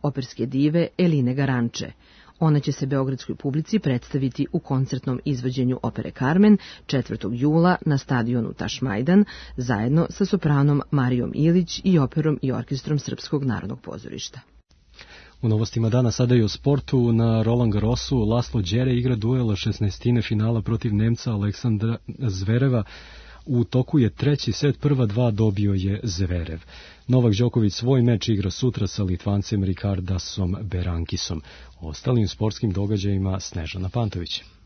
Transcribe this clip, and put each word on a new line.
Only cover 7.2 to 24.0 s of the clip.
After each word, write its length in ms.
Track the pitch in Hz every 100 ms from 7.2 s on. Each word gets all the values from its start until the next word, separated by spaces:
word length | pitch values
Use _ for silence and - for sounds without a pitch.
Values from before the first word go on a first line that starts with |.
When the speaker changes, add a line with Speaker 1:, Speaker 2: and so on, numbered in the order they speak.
| 101 120
Speaker 1:
jula 360 | 143 160 175 180 -
na 120 | 139
stadionu 560 | - 127 117 123 107
Tašmajdan 720 | - 98 - 131 101 135 190 202 - - -
zajedno 520 | 123 104 117 151 -
sa 160 | - 196
sopranom 560 | 190 151 143 143 143 -
Marijom 400 | 147 123 123 117 -
Ilić 460 | 156 175 170 -
i 160 | 196 175
operom 400 | 127 - 156 139
i 100 | 135
orkestrom 480 | 117 120 135 - 147
Srpskog 440 | - 117 - 147
narodnog 380 | 135 101 90 131
pozorišta. 580 | - - - - - - _ - _ _ _ - - - - _
Speaker 2:
U 60 | 117
novostima 420 | 107 113 117 113
dana 220 | 120 123
sada 240 | - 123 123
i 60 |
o 60 | 104
sportu. 640 | - 139 139 - 131 120
Na 320 | 113 113 113
Roland 300 | 110 120 117
Garrosu 440 | 104 107 120 - 131
Laslo 440 | 107 117 120 117
Đere 320 | 87 113 131
igra 220 | 120 127 117
duel 400 | 113 131 117 101
šesnaestine 680 | 110 - 104 - 120 120
finala 400 | - 107 110 117
protiv 320 | 107 113 120
Nemca 380 | 104 113 117 -
Aleksandra 680 | 104 104 - 123 107 110 117 - -
Zvereva. 640 | 120 92 95 117 135 120 98 - - - - - -
U 180 | 120
toku 360 | 117 127 127
je 100 | 156